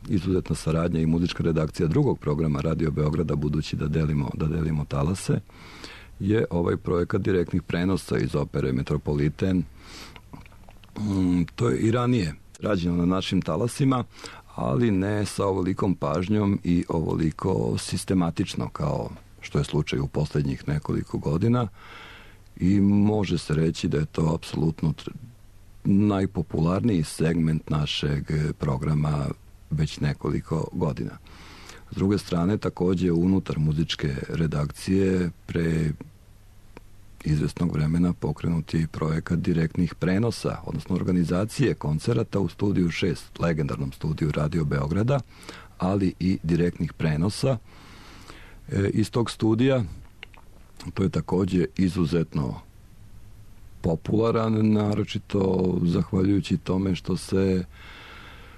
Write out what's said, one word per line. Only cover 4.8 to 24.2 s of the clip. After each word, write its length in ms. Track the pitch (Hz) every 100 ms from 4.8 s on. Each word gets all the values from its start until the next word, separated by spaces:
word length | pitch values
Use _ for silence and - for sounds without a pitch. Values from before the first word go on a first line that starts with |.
| 73
talase, 540 | 131 139 98 - - - - - - - - - -
je 260 | 98 107 -
ovaj 280 | 87 90 98
projekat 440 | - 90 87 101
direktnih 400 | 95 92 85 92
prenosa 560 | - 87 90 95 - -
iz 180 | 65 73
opere 380 | 73 73 69
Metropoliten. 880 | 65 69 76 73 73 73 - 95 92 80 - - - - - - - - - - - - -
Mm, 440 | 107 95 90 90 82 -
to 140 | 120
je 80 | 127
i 140 | 110
ranije 440 | 120 120 123 82 73 - -
rađeno 360 | 101 101 87 87
na 100 | 87
našim 360 | 92 - 95
talasima, 640 | - 80 117 - 135 127 - - - - - -
ali 360 | - 135 120
ne 340 | 95 98 104 101
sa 200 | - 101
ovolikom 500 | 95 90 - 104 85
pažnjom 640 | 71 80 92 107 101 98
i 220 | 87 87 -
ovoliko 880 | 82 85 87 80 - 98 71 58 101
sistematično 920 | - 92 - 95 85 - 90 - -
kao 400 | - 73 69 - - - -
što 160 | - 73
je 60 |
slučaj 360 | 69 76 76 64
u 80 | 69
poslednjih 600 | - 76 73 69 65 -
nekoliko 500 | 76 - 85 - 113
godina 500 | - 80 117 123 113 - - - - - - - - -
i 240 | 90 101
može 560 | 101 101 104 107 92 85
se 160 | -
reći 340 | 76 80 82 90
da 100 | 73
je 80 | 78
to 280 | -